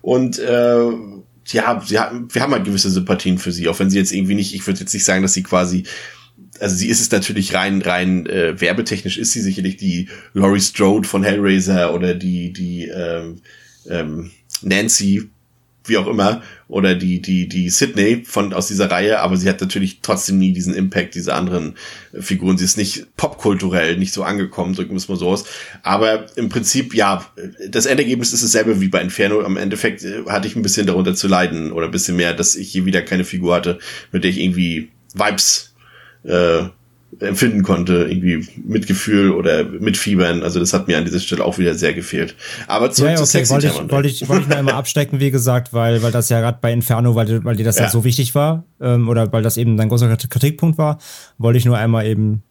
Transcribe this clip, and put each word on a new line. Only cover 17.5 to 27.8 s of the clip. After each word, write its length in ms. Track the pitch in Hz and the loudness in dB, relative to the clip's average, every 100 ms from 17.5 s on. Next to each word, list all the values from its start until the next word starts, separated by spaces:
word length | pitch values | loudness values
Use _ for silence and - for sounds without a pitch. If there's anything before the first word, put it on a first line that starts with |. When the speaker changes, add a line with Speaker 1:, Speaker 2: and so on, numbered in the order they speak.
| 87 87 | -2 0
Speaker 1:
Sydney 520 | 87 139 - 101 120 | 2 0 2 2 2
von, 300 | - - 101 | -2 -4 -2
aus 160 | 95 95 | -2 -4
dieser 220 | 101 95 | 0 0
Reihe, 300 | 90 101 110 | 2 2 2
aber 180 | 87 92 | 2 2
sie 100 | 92 | 0
hat 140 | 95 | 0
natürlich 380 | 92 101 95 - | -2 -2 -4 -4
trotzdem 340 | - 95 - 98 | -4 -2 0 2
nie 140 | 92 | 2
diesen 220 | 90 90 | 2 -2
Impact 400 | 90 95 95 82 | 0 0 -2 -4
dieser 200 | 90 80 | -6 -4
anderen 420 | 69 90 90 78 - - - - - | -2 -2 -4 -4 -10 -18 -20 -18 -14
Figuren. 380 | 95 98 92 95 | -4 -2 0 0
Sie 60 | 92 | 0
ist 100 | 107 | 0
nicht 400 | 101 - - - | -2 -4 -12 -4
popkulturell, 800 | - - 107 95 95 90 82 87 | -4 -2 0 0 0 0 2 0
nicht 160 | 95 | -2
so 100 | 101 | -2
angekommen, 520 | 80 101 92 - 87 | -4 -2 -4 -4 -4
drücken 160 | 92 90 | -4 -4
wir 80 | 95 | -6
es 100 | - | -6
mal 80 | 92 | -4
so 120 | 90 | 0
aus. 140 | 98 - - - - | -2 -4 -14 -16 -10
Aber 440 | - 101 110 110 113 - | -2 2 2 0 -4 -6
im 140 | 113 | -4
Prinzip, 420 | 117 101 127 123 | -2 0 -2 0
ja, 300 | 110 101 95 92 - 90 - 98 | 0 2 0 -6 -16 -18 -14 -6
das 160 | 120 | -2